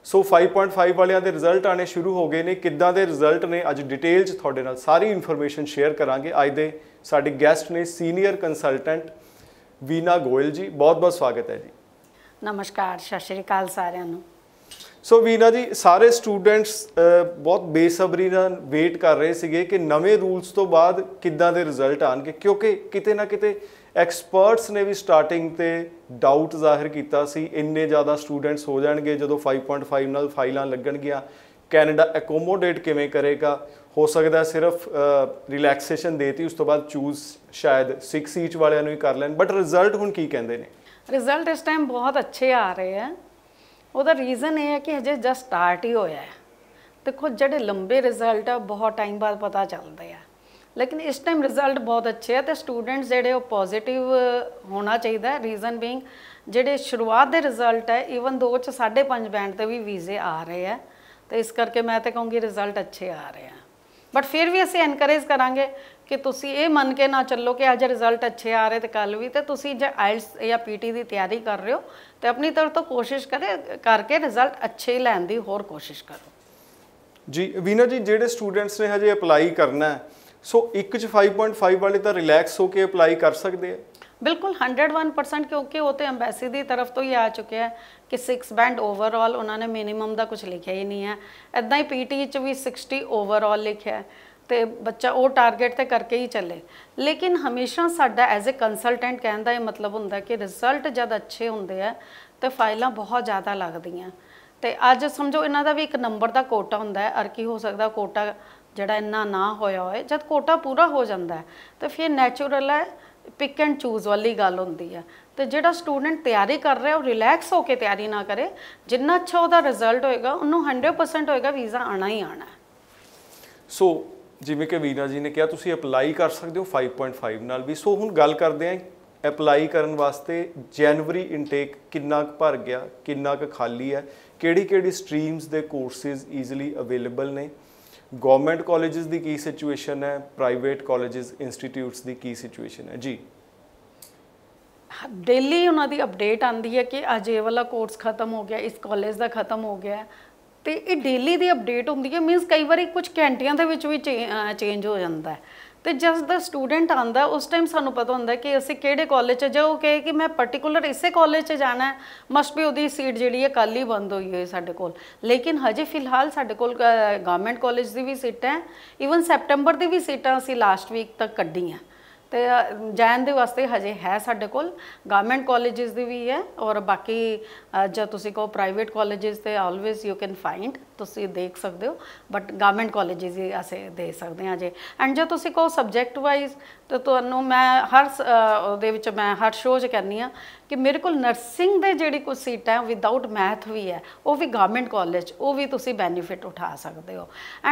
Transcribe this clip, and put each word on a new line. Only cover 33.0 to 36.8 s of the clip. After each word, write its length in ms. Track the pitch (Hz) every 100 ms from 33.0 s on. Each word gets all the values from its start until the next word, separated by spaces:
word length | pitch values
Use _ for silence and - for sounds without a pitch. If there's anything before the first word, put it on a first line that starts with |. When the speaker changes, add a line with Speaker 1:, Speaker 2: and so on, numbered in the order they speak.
| 143
Speaker 1:
ਕਰੇਗਾ? 580 | 147 143 147 151 143 - - - -
ਹੋ 80 | 151
ਸਕਦਾ 380 | 165 156 160
ਸਿਰਫ, 460 | 160 160 170 170 -
ਅ, 20 | 147 143 139 131 - -
ਰਿਲੈਕਸੇਸ਼ਨ 680 | 143 147 143 - - 175 156
ਦੇਤੀ, 280 | 139 135 165
ਉਸ 80 |
ਤੋਂ 120 | 160 151
ਬਾਅਦ 220 | 147